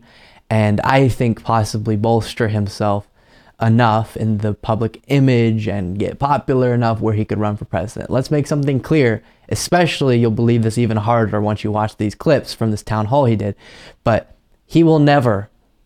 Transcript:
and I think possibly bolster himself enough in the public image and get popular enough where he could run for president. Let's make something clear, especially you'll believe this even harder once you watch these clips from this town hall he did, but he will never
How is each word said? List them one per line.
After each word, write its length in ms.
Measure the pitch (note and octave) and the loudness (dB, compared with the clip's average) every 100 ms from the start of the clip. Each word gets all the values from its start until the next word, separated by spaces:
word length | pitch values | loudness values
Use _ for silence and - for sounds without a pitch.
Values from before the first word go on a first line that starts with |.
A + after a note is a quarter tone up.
| - - - _ - | -10 -20 -20 _ -4
and 320 | A2 G#2+ G#2 | 0 2 0
I 260 | - C3+ C3+ | 2 2 2
think 360 | - A#2+ G#2+ | 2 -2 -2
possibly 520 | - A2+ G#2 A2+ G#2+ G#2+ | -2 -2 0 -4 -2 -2
bolster 520 | A2+ A#2 A2 - A2+ | 2 0 0 -4 -2
himself 600 | G#2+ G2+ - G#2 G2+ - _ _ _ _ - | -2 -4 -2 -2 -2 -6 _ _ _ _ -4
enough 560 | A2+ A2+ A#2+ A2 A2 - | 2 4 4 2 -2 -4
in 220 | A2 G#2+ | -4 -2
the 140 | G#2+ | -2
public 480 | G#2 - G#2+ A2 - - | -4 -4 -2 -4 -6 -2
image 600 | C#3 C3+ B2 A#2 A2 G#2+ | 2 4 4 2 0 -2
and 280 | G2+ F2+ F#2+ | -4 -4 -4
get 220 | G#2+ - | -6 -2
popular 540 | C#3 C#3 - C3 B2+ | -2 -2 0 0 0
enough 260 | A#2+ A#2 A2+ | 0 0 -2
where 140 | A2 | -2
he 100 | G#2+ | -2
could 160 | G#2+ G2+ | -2 -2
run 160 | G#2+ G#2 | -4 -4
for 80 | |
president. 460 | - F#2 G#2 - - | -6 -6 -6 -8 -4
Let's 220 | B2 C3+ | -4 -2
make 160 | D3+ C#3 | -2 -2
something 340 | D3+ C#3 C3+ | -2 0 -2
clear, 420 | - D#3+ B2 A2 - _ - | 0 2 2 0 -6 _ -8
especially 720 | - - F3 D#3+ - C#3 A#2+ | -8 0 2 2 0 2 2
you'll 120 | A#2 | 2
believe 320 | A2 A#2 A#2+ | 2 2 2
this 140 | A2 A2+ | 0 0
even 200 | A#2+ G#2+ | 0 0
harder 420 | G#2 A#2+ A2 G#2 | 0 2 2 0
once 240 | G#2 G#2 | -2 -2
you 80 | A2 | -2
watch 240 | G#2 G#2+ - | -2 -2 -2
these 200 | G#2+ - | -4 -2
clips 380 | - C3+ - | 0 0 0
from 180 | - A2+ | -4 -4
this 120 | G#2 | -4
town 220 | - G#2+ G#2 | -4 -4 0
hall 180 | C#3 | 2
he 140 | C3 A2 | 2 0
did, 180 | G2+ G2 - - - - | -2 -8 -14 -20 -20 -6
but 320 | - G#2+ - - _ _ _ | -2 0 -2 -14 _ _ _
he 180 | D#3+ | 2
will 160 | E3 D#3+ | 4 4
never 500 | D3 C#3+ B2 G2 G2+ _ _ _ | 4 4 2 0 -4 _ _ _